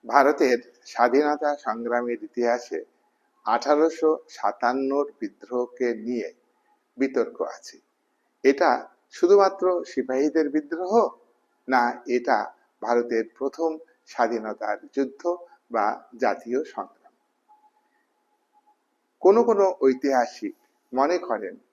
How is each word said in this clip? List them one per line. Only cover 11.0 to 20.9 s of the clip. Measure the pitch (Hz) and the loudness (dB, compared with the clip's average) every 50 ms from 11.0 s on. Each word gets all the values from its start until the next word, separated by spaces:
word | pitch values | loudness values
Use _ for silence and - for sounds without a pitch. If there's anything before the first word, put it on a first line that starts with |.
| 214 139 - _ _ _ _ _ _ _ _ _ _ | 2 2 -2 _ _ _ _ _ _ _ _ _ _
না | - 131 127 120 120 - - - - 120 | 0 2 2 2 2 -2 -6 -6 -2 -2
এটা | 123 120 147 127 104 104 - - _ _ _ _ _ | -2 2 2 0 0 0 -6 -12 _ _ _ _ _
ভারতের | - 113 120 120 120 120 120 113 113 113 _ | -4 0 0 0 0 0 -2 -2 -2 -4 _
প্রথম | _ 135 139 - - 165 165 160 160 160 _ _ _ _ _ | _ -8 -8 -6 -4 -4 -4 -4 -6 -14 _ _ _ _ _
স্বাধীনতার | - - 120 113 117 113 110 110 107 - 110 107 104 104 - - _ | -2 -2 -2 0 0 -4 -6 -8 -10 -8 -6 -6 -6 -6 -8 -8 _
যুদ্ধ | 139 135 127 - - - 175 175 175 - _ - _ _ _ 117 | -4 -4 -4 -6 -8 -6 -6 -6 -6 -10 _ -20 _ _ _ -4
বা | 113 104 107 - - - _ - 113 127 | -2 -2 -2 -2 -6 -14 _ -8 -4 -2
জাতীয় | 117 98 - - 113 120 135 156 - - | -2 -2 -4 -8 -6 -6 -6 -6 -6 -10
সংগ্রাম? | - 95 - _ _ _ _ _ _ _ _ _ _ _ _ _ _ _ _ _ _ _ _ _ _ _ _ _ _ _ _ _ _ _ _ _ _ _ _ _ _ _ _ _ _ _ _ _ _ | -12 -12 -12 _ _ _ _ _ _ _ _ _ _ _ _ _ _ _ _ _ _ _ _ _ _ _ _ _ _ _ _ _ _ _ _ _ _ _ _ _ _ _ _ _ _ _ _ _ _
কোনো | - 185 202 226 233 | 4 4 6 6 4
কোনো | 233 220 202 196 190 - - - | 2 2 2 2 0 2 2 2
ঐতিহাসিক | 135 127 131 139 139 135 127 120 - - - - 98 - _ _ _ _ _ _ _ | 0 0 2 -2 0 2 2 0 0 -4 -10 -12 -12 -12 _ _ _ _ _ _ _